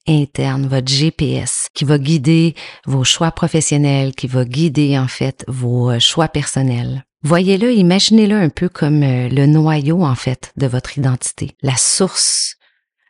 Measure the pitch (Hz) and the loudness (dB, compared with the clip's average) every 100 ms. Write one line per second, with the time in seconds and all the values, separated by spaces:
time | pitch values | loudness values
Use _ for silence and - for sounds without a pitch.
0 | - 156 143 - 135 135 135 135 131 139 | 0 0 0 -4 -4 -2 -2 -2 -2 0
1 | 156 - 135 131 - - - - 143 147 | 0 0 -2 -2 -6 -6 -8 -4 0 0
2 | 139 160 135 165 165 - - - - 135 | 2 0 2 2 2 -2 -12 -14 -4 -2
3 | 127 - 165 - 170 160 - 147 147 139 | 0 0 -2 -2 -2 0 0 2 2 2
4 | 135 - 127 127 123 131 165 143 147 139 | -2 -4 -4 -2 -2 0 0 2 2 2
5 | 131 - 131 - - 127 123 123 123 117 | -2 -2 -6 -6 -10 -6 -2 0 0 0
6 | - - 160 151 143 139 135 120 123 131 | 0 0 -2 -2 -4 -2 -2 -2 -4 -8
7 | - _ 147 170 190 190 240 233 175 185 | -12 _ 0 2 2 2 2 4 4 4
8 | - 220 208 208 160 - 175 - 151 151 | 4 4 4 2 0 -2 -6 -2 0 2
9 | 143 127 123 131 143 156 156 151 139 170 | 2 0 0 2 4 4 4 0 0 0
10 | 156 123 - 127 - - 135 127 - - | 0 -2 -4 -6 -8 -6 -4 -2 -6 -4
11 | 135 123 - - 135 - 139 123 - - | -2 -2 -6 -8 -12 -6 -4 -2 -2 0
12 | 185 - - - - - _ _ _ _ | -2 -2 -2 -2 -4 -8 _ _ _ _
13 | _ | _